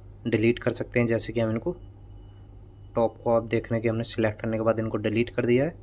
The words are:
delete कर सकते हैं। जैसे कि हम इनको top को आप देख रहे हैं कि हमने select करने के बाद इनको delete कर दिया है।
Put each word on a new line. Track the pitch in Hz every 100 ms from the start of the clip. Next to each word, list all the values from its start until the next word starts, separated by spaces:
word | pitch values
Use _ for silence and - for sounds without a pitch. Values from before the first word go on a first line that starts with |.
| - - 120
delete | 113 113 120
कर | 123
सकते | 113 - 123
हैं। | 117
जैसे | 113 -
कि | 113
हम | 110
इनको | 113 175 180 - - - - - - - - - - -
top | 117 113 -
को | 120
आप | 117
देख | 117 117
रहे | - 113
हैं |
कि | 113
हमने | 113
select | 113 - 110 107
करने | 110 110
के |
बाद | 113 110
इनको | 110 107
delete | 107 107 117
कर | - 117
दिया | 120
है। | 151 -